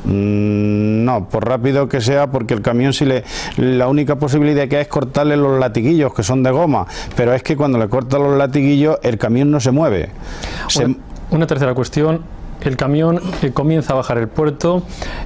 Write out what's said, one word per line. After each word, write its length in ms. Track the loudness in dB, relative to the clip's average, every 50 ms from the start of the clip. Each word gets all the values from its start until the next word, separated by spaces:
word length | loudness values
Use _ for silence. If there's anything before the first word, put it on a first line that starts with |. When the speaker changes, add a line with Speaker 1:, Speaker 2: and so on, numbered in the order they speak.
| -2
Speaker 1:
Mm, 1000 | 0 0 0 2 2 2 0 0 0 0 0 0 0 0 0 0 0 0 0 0
no, 240 | 0 0 -2 -2 -2
por 160 | -4 -2 0 0
rápido 400 | -2 0 0 2 2 2 0 0
que 120 | -2 -2
sea, 280 | 0 2 2 2 2 0
porque 220 | -2 -4 -2 -2 -2
el 60 | 0
camión, 320 | 0 0 0 2 2 0
si 140 | 2 2 2
le, 180 | 2 0 0 -2 -6 -12 -10 -10 -6 -2
la 320 | 0 0 2 2 2 2 2
única 280 | 2 2 2 0 0
posibilidad 520 | -2 0 0 2 2 2 2 2 0 0 0
que 80 | 0
hay 60 | -2
es 60 | -2 -2
cortarle 480 | -2 -4 -4 -2 0 0 2 2 2
los 220 | 2 2 2 2 2
latiguillos, 540 | 0 0 0 0 0 2 2 2 2 0
que 100 | 0 -2
son 200 | -2 0 0 2
de 80 | 2 2
goma, 360 | 2 2 2 2 2 0 0 -4 -8 -12 -12 -6 -2
pero 160 | 0 2 2
es 100 | 2 0
que 140 | 0 -2 -2
cuando 220 | 0 2 2 2 2
le 100 | 0 0
cortan 340 | 0 -2 -2 0 0 0
los 140 | 2 2 2
latiguillos, 600 | 2 2 2 2 2 2 4 4 4 4 2 2 0
el 140 | 0 -2 -2 0
camión 320 | 0 0 2 2 2 2
no 100 | 2 2
se 100 | 2 2
mueve. 400 | 2 4 2 2 2 0 -2 -4 -8 -14 -12 -12 -12 -10 -10 -10 -8 -8 -6 -4
Se 160 | -2 0 0
Speaker 2:
Una, 120 | 0 -2 -4 -8 -16 -14 -14 -6 -2
una 160 | 0 0 0
tercera 260 | 0 0 0 0 0 0
cuestión, 460 | 0 -4 -2 0 0 2 2 0 -2 -4 -10 -14 -14 -12 -12 -12 -6
el 160 | -4 -4 -2
camión, 440 | -2 0 0 2 2 2 2 2 0 -2 -6 -4 -2
eh, 80 | -4 -2
comienza 400 | 0 0 0 2 2 2 0 0
a 40 | 0
bajar 200 | 0 0 0 -2
el 120 | -2 -2 -2
puerto 540 | -2 0 0 0 0 0 0 0 0 0 -2 -6 -12 -10 -10 -8 -8 -8 -6